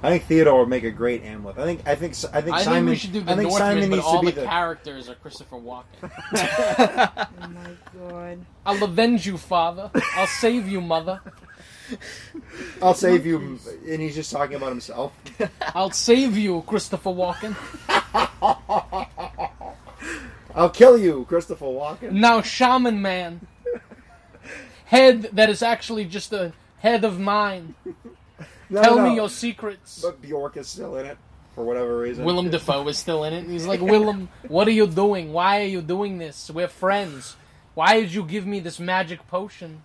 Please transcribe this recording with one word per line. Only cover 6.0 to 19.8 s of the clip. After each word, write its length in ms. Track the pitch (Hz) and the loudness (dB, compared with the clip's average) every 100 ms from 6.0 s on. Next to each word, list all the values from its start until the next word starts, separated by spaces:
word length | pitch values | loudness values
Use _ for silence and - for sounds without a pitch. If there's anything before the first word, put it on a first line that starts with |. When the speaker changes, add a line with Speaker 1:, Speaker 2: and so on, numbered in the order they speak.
| - - - | -18 -16 -6
Speaker 1:
<laughs> 880 | 214 180 - - - 226 - 226 - 202 180 | -2 -2 0 0 2 2 4 0 0 -10 -10
Speaker 3:
Oh 60 | 175 | -18
my 220 | 170 175 175 - 185 180 | -16 -18 -20 -20 -18 -14
God. 280 | 175 175 175 180 - | -12 -14 -16 -18 -10
Speaker 2:
I'll 180 | - 202 | -4 -2
avenge 420 | 202 175 233 233 180 | 0 2 2 2 -2
you, 100 | 175 | -8
father. 540 | - 175 165 175 202 - - - | -2 0 0 -2 -4 -2 -2 -2
I'll 100 | - | -2
save 400 | - 233 240 190 | 0 0 0 -2
you, 120 | 196 | -6
mother. 400 | 170 160 160 190 - - - - - - - 247 - - - 330 - - - - | -2 -2 -2 -8 -12 -20 -20 -20 -20 -20 -14 -14 -14 -18 -16 -18 -18 -16 -16 0
Speaker 1:
I'll 140 | 185 | 2
save 320 | 180 180 180 160 | 4 4 4 2
you, 320 | 160 139 127 117 - 160 | -2 -4 -12 -14 -16 -10
and 140 | 160 | -6
he's 140 | 156 | -6
just 180 | 147 151 | -8 -8
talking 240 | 143 143 139 | -4 -4 -4
about 140 | 135 | -8
himself. 420 | 123 - 117 143 - - - | -8 -10 -8 -8 -10 -20 -6
Speaker 2:
<laughs> 320 | 208 - - | -8 -6 -8
I'll 160 | 175 190 | -4 -4
save 480 | - - 247 269 202 | -2 4 4 4 0
you, 240 | 208 175 - | 0 -2 -2
Christopher 440 | 208 - 190 196 | -4 -4 -6 -6
Walken. 440 | 180 180 175 220 202 - - - | -2 -4 -4 -8 -10 -12 -16 -2
Speaker 1:
<laughs> 1120 | - - - - - 196 - - 196 - 190 - - 175 - 180 - - - | -2 0 -2 -2 0 0 0 -2 -4 -2 -10 -10 -12 -14 -10 -10 -10 -18 -18